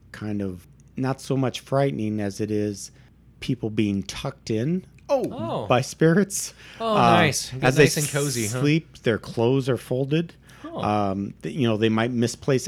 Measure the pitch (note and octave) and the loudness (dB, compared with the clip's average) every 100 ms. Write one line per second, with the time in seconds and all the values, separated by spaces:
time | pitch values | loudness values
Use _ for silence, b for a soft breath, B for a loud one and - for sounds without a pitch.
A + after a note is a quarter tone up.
0 | - - G#2+ G#2 G2 F2+ - - - - | -20 -12 -6 -4 -4 -8 -14 -20 -16 -6
1 | C3 C3+ - C3+ C3 - - C#3 C#3 C#3 | -4 -4 -4 -2 0 -4 -2 0 0 0
2 | G#2+ G#2+ G2+ G2 G#2+ G#2+ G#2 G2+ - - | -4 -2 -4 -4 -2 -2 -2 -6 -12 -20
3 | b _ - - - B2+ A2+ A2 G#2 G2 | b _ -20 -14 -6 -4 -4 0 0 0
4 | F#2+ - C#3+ - - A2 B2+ F3+ - - | -4 -8 -10 -10 -4 -2 -2 -2 -6 -14
5 | - C#4 C4 A3+ E4 A3 G#2+ B2 C3 - | -2 -2 -2 -6 -6 -4 0 0 0 2
6 | D#3+ E3 G3 - - - B B A3+ G#3 | 4 4 2 -2 -8 -12 B B 0 4
7 | A#2+ A#2 D3+ C3 - B2+ B2+ C#3 D3 D#3+ | 6 6 4 0 -6 0 2 6 6 4
8 | D3 C#3 C#3+ A#2+ G#2+ B2 C#3+ D#3 - - | -2 -2 -2 -2 -2 0 2 0 -2 -6
9 | - G#2 - - A#2 C3+ C3 A#2 - B2+ | -2 -2 -2 0 2 2 0 -2 -2 -4
10 | C3+ D3+ E3+ - B B D4+ E4+ A2 G#2 | 0 0 -2 -8 B B -14 -6 0 0
11 | G2+ G2 G2+ - - D#3+ A#2 G#2+ A2 A2 | 0 -2 -6 -8 -10 -2 0 2 2 2
12 | A#2+ B2 A#2 - - C3 | 0 0 -2 -2 0 0